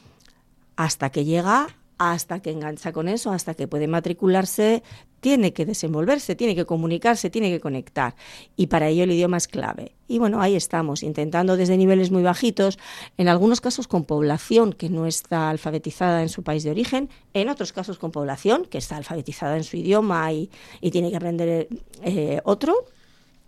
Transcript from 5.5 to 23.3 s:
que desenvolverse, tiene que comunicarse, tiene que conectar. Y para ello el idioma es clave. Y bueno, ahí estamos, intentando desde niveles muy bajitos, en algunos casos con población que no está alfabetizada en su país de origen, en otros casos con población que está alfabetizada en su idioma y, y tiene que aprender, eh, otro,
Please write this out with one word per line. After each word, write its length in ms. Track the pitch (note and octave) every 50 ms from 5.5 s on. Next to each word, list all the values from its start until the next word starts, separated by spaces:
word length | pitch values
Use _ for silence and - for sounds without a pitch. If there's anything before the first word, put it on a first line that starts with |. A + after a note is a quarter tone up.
| -
que 100 | - D#3+
desenvolverse, 720 | F3+ G#3+ - - D#3+ D#3+ D3+ E3 G#3+ C#4+ D4 - - F3+
tiene 180 | - A#3+ A3+ F#3+
que 120 | E3+ E3+
comunicarse, 640 | - E3+ E3 D#3+ E3 E3+ E3+ - A#3 A#3 G3+ - -
tiene 200 | - A3+ A3 F#3+
que 80 | F3 D#3+
conectar. 560 | - D3+ C3+ C3 A#2+ - - D3 C3+ A#2+ - - - - - - - - _
Y 120 | - F#3
para 220 | D3+ F3 D#3+ D3+ D#3
ello 160 | D#3 E3+ F3+
el 80 | F#3
idioma 260 | F3 E3+ F3 F3 F3+ F3
es 100 | - -
clave. 440 | - G3 - - - - - - _ _ _
Y 120 | - A#3+ A3+
bueno, 240 | A#3+ G#3 G#3 A3
ahí 120 | G3 G3 G3
estamos, 480 | E3+ - - - E3 E3 D3+ C#3+ -
intentando 540 | - D3+ D3+ - D3+ D#3 E3+ E3+ F3+ F#3 F#3
desde 220 | F3+ F#3 F3+ F#3 F#3
niveles 320 | F#3+ F#3+ F#3+ F#3+ F#3 F3+
muy 120 | F#3+ F#3
bajitos, 560 | F3 F3+ F3 - - A#3 - - G3 G3 G3 - - - - - - - _
en 120 | - F3+ F3
algunos 340 | E3+ F3 F#3+ A3+ A#3+ A#3
casos 260 | - B3 B3 - A#3+ -
con 160 | - F3 D3+
población 720 | - D#3 D3 D3+ D3 D3 D#3+ - - A3+ A3+ A#3 G#3 -
que 160 | - F3 D#3+
no 160 | F3+ D#3+ D#3+
está 420 | E3 D#3+ - - - F3 E3 D#3 D#3
alfabetizada 720 | D#3 D3+ - D#3+ D3+ D#3 - - - - F#3 F3+ E3+ E3
en 80 | E3 E3
su 140 | G3 -
país 220 | F3 - D3+ D#3 D#3
de 60 | D3+
origen, 380 | D3+ G3+ A#3+ - C4 C4 C#4+ C4+ - - _ _
en 160 | - G3+ G3+ B3
otros 240 | C#4+ - - -
casos 260 | - G3+ F#3 G#3 F#3 -
con 120 | - E3
población 560 | E3 D3+ C#3+ C#3 C3+ - - G3 A#3 D#4+ F#4
que 100 | - - C#3
está 200 | - - D#3 D3+
alfabetizada 580 | C#3+ - E3 D#3+ C3+ - D3 - E3+ C#3+ D3+
en 80 | D#3+ D#3+
su 140 | - - F3
idioma 520 | E3 F3 G3 G#3+ A3 G#3 F3 E3 D#3+ D#3+ D#3+
y, 160 | D3+ D#3+ - - - - - - -
y 80 | - F3
tiene 200 | E3 F3 F3 F3
que 60 | F3
aprender, 520 | E3 F3 E3+ E3+ E3+ E3+ E3+ E3 E3 D#3 - A#3 - - - - -
eh, 380 | E3 F3 F#3+ F#3 D3+ C#3+ C#3+ - -
otro, 400 | - G3+ A3+ - D4 F#4 B4 B4+ - - - _ _ _ _ _ _